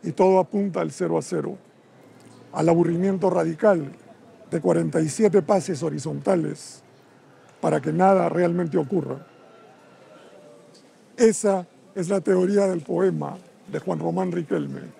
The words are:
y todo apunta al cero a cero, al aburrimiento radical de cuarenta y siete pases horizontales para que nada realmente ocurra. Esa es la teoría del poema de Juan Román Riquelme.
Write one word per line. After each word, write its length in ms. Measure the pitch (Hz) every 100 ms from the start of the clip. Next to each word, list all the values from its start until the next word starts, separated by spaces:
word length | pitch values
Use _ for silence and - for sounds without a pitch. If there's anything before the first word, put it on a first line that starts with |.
y 80 | 175
todo 260 | 156 190 190
apunta 440 | 180 208 202 170
al 100 | 160
cero 260 | - 175 165
a 60 |
cero, 340 | - 165 147 - - _ _ - - - - - -
al 160 | - 165
aburrimiento 640 | 170 170 170 190 190 185
radical 600 | 180 165 160 220 175 139 - - - - - -
de 100 | 165
cuarenta 400 | 175 170 165 160
y 80 | 160
siete 320 | - 214 196
pases 400 | 156 202 - 151
horizontales 1000 | 160 151 131 143 165 185 151 147 - - - _ _ _ _ - - _
para 220 | - 151
que 100 | 151
nada 380 | 160 190 190 170
realmente 480 | 170 175 175 170 165
ocurra. 480 | 139 185 135 131 - - - - - - - - - - - - - - - - - _ _ -
Esa 480 | 226 - 208 190 175 _ - 196
es 120 | 175
la 120 | 196
teoría 460 | 190 185 185 202 196
del 140 | 175
poema 540 | 143 170 190 160 143 147 - _ -
de 80 | 160
Juan 180 | - 165
Román 340 | 165 175 185
Riquelme. 500 | 175 156 165 139 131 -